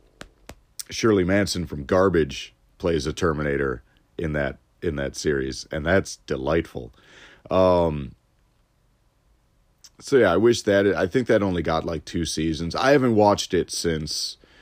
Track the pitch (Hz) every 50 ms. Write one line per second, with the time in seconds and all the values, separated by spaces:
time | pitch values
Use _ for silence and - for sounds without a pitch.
0 | _ _ _ - - - _ _ _ - - _ _ _ _ - - - 95 -
1 | 117 113 104 95 87 87 98 104 98 - - 90 82 - 73 73 69 - 95 92
2 | 95 98 85 82 76 69 69 - - - _ _ _ _ _ - - 85 85 76
3 | 67 78 76 - 92 82 73 73 73 71 71 69 69 67 64 64 - _ _ _
4 | _ _ _ - 85 78 76 73 69 67 67 - _ _ _ - - 85 73 71
5 | 69 67 - - - 80 71 67 65 65 64 - - - 73 76 73 82 95 98
6 | 78 - - - - - 73 65 65 71 82 85 82 - - 64 58 58 - _
7 | _ _ - - - - - _ _ - 85 92 92 92 90 87 85 80 76 71
8 | 69 62 - _ _ _ _ _ _ _ _ _ _ _ _ _ _ _ _ _
9 | _ _ _ _ _ _ _ _ _ _ _ _ _ _ _ _ _ - _ -
10 | - - 139 123 110 90 85 95 113 120 113 - - 104 98 98 101 101 85 82
11 | 87 87 - 131 113 - 113 104 101 95 87 85 80 82 80 80 80 85 82 78
12 | - - - 85 80 - - 78 80 82 78 73 85 82 76 78 113 135 147 135
13 | 131 120 110 104 104 104 101 - - - - 82 78 - - - - 85 80 78
14 | 78 73 - - - - - _ _ _ _ _